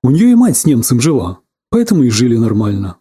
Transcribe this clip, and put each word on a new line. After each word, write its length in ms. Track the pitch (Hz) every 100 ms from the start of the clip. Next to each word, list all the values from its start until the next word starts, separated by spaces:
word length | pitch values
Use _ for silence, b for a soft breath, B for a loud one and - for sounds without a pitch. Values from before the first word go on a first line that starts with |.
У 100 | 127
неё 160 | 151 240
и 80 | 240
мать 220 | 240 143
с 80 | 160
немцем 340 | 127 110 123
жила, 400 | 139 143 90 95 _ _ _
поэтому 340 | 233 233 190
и 60 | 123
жили 260 | 107 123 117
нормально. 640 | 113 104 107 101 98 90